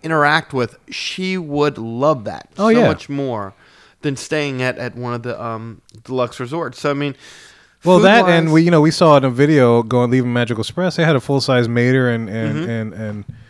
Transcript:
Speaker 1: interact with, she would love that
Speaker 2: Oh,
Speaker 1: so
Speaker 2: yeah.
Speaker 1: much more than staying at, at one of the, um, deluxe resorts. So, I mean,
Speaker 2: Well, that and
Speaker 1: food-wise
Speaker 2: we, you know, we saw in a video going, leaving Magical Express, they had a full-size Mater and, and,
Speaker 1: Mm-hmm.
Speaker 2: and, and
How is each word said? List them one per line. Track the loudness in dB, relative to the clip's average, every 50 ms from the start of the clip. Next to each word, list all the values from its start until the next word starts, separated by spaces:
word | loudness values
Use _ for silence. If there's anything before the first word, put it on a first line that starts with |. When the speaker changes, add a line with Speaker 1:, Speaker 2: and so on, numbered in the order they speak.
| -6
Speaker 1:
interact | -2 0 2 2 2 2 0 -2 -2 -4
with, | -4 -4 -4 -6 _ _ -16
she | -12 -10 -10 -10 -8 -6 -6 -4 -4 -4
would | -6 -4 -2 0 0 0 -2 -4
love | -8 -8 -6 -2 0 0 0 0 -4
that | -10 -12 -12 -14 _ _ 0
Speaker 2:
Oh, | 2 4 4
Speaker 1:
so | 4
Speaker 2:
yeah. | 4 2
Speaker 1:
much | 2 -2 -6 -8
more | -6 -6 -4 -4 -4 -6 -8 -10 -12 _ _ _ _ _ _ _ _ _ -6
than | -6 -6
staying | -6 -6 -6 -4 -4 -4 -4 -4 -4
at, | -4 -4 -4 -4
at | -8 -10 -10
one | -8 -8 -8 -8
of | -8 -8
the, | -8 -8 -8
um, | -8 -8 -10 -10 -12 -14 -18 -20 _ _ _ -20 -12
deluxe | -6 -4 -2 -2 -2 -4 -8
resorts. | -10 -8 -8 -8 -8 -8 -10 -6
So, | -4 -4
I | -2
mean, | -2 -4 -6 -6 _ -16 -20 -20 -20 -20 -20 -20 _ _ _ _ _ 0
Speaker 2:
Well, | 4 4 6
that | 6 6 6 6 6 4
and | 4 2 2 4
Speaker 1:
food-wise | 4
Speaker 2:
we, | 4 4
you | 4 4
know, | 4
we | 4 4
saw | 2 4 4 6 6
in | 6 4
a | 2
video | 0 2 2 4 4 4 4 6 4 4 2
going, | 2 0 0 0 2
leaving | 2 0 0 0 0
Magical | -2 -2 -2 -2 -4 -6
Express, | -8 -4 -4 -4 -4 -2
they | 0 0
had | 2 2
a | 0
full-size | 0 0 -2 -2 0 2 2 2 2 2
Mater | 0 0 2 2 2 2 2 0
and, | 0 -2 -4 -6
and, | -6 -4 -4 -4 -4 -4
Speaker 1:
Mm-hmm. | -4 -6
Speaker 2:
and, | -6 -6 -6 -8 -8
and | -10 -10 -10 -10 -10 -12 -14 -16 -18 -18 _